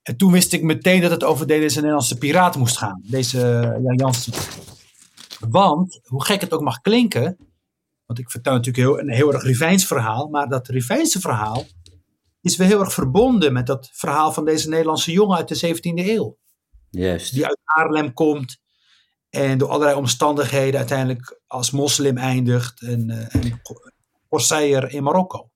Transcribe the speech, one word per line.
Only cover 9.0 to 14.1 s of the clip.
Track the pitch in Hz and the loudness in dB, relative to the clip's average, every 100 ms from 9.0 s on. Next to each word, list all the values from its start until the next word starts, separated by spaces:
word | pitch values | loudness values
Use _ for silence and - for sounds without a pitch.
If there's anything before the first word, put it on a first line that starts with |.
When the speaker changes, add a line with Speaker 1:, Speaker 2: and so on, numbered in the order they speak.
| 143 | 0
Speaker 1:
heel | 117 147 | 2 2
erg | 131 | 2
Rivijns | 127 123 160 190 - | 0 0 2 2 2
verhaal, | 139 113 113 151 | -2 -2 -4 -4
maar | 147 139 | -4 -2
dat | 131 - | -4 -4
Rivijnse | 127 120 240 320 185 | -6 -2 0 0 -2
verhaal | 156 113 107 117 - - - - _ _ _ _ | -2 -4 -4 -6 -8 -20 -20 -20 _ _ _ _
is | 180 180 | -4 2
weer | 185 | 4
heel | 208 | 4
erg | 196 | 2
verbonden | - 131 160 254 233 151 | -2 0 2 4 4 2
met | 127 123 | 2 -2
dat | 131 - | -4 -6
verhaal | - 165 | -8 -2